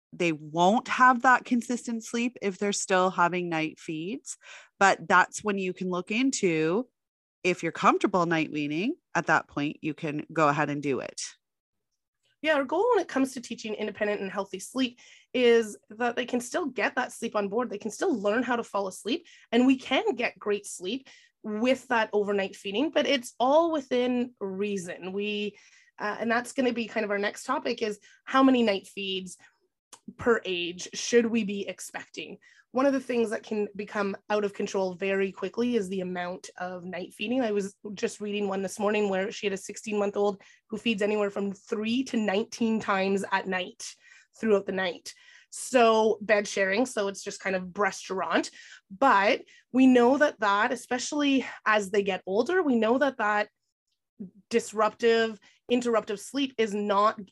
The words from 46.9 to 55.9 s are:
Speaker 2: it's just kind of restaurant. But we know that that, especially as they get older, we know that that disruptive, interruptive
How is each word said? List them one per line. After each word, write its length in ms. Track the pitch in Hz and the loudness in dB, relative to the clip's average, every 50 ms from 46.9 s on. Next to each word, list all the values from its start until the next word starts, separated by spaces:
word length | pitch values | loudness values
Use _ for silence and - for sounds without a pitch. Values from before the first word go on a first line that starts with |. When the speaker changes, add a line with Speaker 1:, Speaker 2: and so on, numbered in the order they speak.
| - 220 196 196 | -2 -2 -4 -4
Speaker 2:
it's 160 | 190 - - | -4 -6 -10
just 160 | 202 190 - | -12 -12 -6
kind 160 | - 190 190 | -4 -4 -2
of 200 | 185 185 180 170 | -2 -4 -6 -2
restaurant. 720 | 196 202 196 196 - - - 190 185 165 165 185 277 - - - - - - - - _ _ | 0 0 0 0 -4 -8 -6 -6 -4 -2 0 0 0 0 -2 -8 -18 -20 -20 -20 -20 _ _
But 520 | 196 - 269 269 214 196 196 220 285 - - - - - _ _ - | -2 2 4 6 6 6 4 4 2 0 -4 -12 -20 -20 _ _ 4
we 120 | 254 262 | 6 8
know 320 | 262 254 240 240 240 277 | 8 8 8 8 6 6
that 220 | 277 294 285 - - | 6 4 2 2 0
that, 320 | 214 202 202 202 220 254 | 0 2 2 2 2 0
especially 760 | 262 233 - - 247 247 - - 311 294 285 277 269 254 - - - - - | -2 -4 -4 -4 -4 -4 -4 -4 -2 0 2 2 2 2 0 -2 -10 -4 0
as 260 | 214 214 214 202 185 | 2 2 2 2 0
they 120 | 214 202 196 | 0 0 0
get 200 | 196 180 - - | 0 -4 -4 -4
older, 380 | 185 190 220 247 349 359 381 311 | -2 0 0 2 2 0 2 2
we 140 | 285 247 | 2 2
know 200 | 226 220 220 247 269 | 4 4 2 2 2
that 180 | 294 262 262 | 2 0 0
that 320 | - 214 208 208 208 208 - _ _ _ _ _ _ _ _ _ _ _ _ _ - 196 180 - 196 _ _ | 0 -2 0 0 0 -2 -4 _ _ _ _ _ _ _ _ _ _ _ _ _ -18 -18 -18 -18 -20 _ _
disruptive, 880 | 233 226 226 - 202 214 214 214 - - 233 226 226 226 226 226 214 - _ _ _ _ _ - | -2 -2 -2 -2 0 0 0 0 2 2 4 4 4 4 2 0 -2 -8 _ _ _ _ _ 0
interruptive 500 | 240 247 240 240 | 0 0 2 2